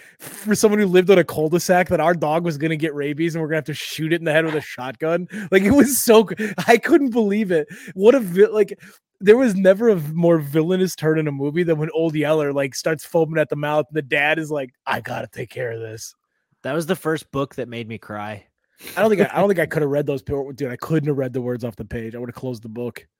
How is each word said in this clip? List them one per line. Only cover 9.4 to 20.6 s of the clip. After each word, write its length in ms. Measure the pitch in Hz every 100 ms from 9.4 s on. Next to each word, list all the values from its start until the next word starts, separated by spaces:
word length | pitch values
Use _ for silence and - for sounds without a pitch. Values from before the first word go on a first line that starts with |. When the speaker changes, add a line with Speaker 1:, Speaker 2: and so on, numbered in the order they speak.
| 262
Speaker 1:
never 360 | 190 190 196 233
a 60 | 190
v-, 160 | 147 160
more 240 | 170 165
villainous 560 | 143 156 160 185 185 -
turn 240 | 156 156
in 80 | 151
a 40 |
movie 300 | 139 143 156
than 160 | 170 156
when 140 | 156
Old 240 | 160 165 151
Yeller, 360 | 147 156 143
like, 220 | 139 135
starts 320 | - - 156 -
foaming 320 | 170 156 160
at 120 | 147
the 60 | 147
mouth. 300 | 147 151 147
And 60 | 156
the 60 |
dad 380 | 135 143 147 160
is 100 | 156
like, 240 | 151 131 _ -
"I 140 | 123
gotta 260 | 117 123 120
take 240 | - 123
care 180 | - 123
of 60 | 113
this." 360 | 113 110 - _ _ _ _ _
Speaker 2:
That 100 | 127
was 120 | 151 160
the 100 | 180
first 360 | 160 160 -
book 240 | 135 139 -
that 120 | 120
made 200 | 117 110
me 100 | 113
cry. 480 | - 104 104 104 _ _ _ _ - 175
Speaker 1:
I 40 |
don't 80 | 220
think 120 | 202
I, 80 | 202
I 60 | 151
don't 80 | 196
think 100 | 180
I 60 | 156
could 160 | 156
have 100 | 147
read 140 | 143 143
those. 160 | 139
Dude, 400 | - 139 139 131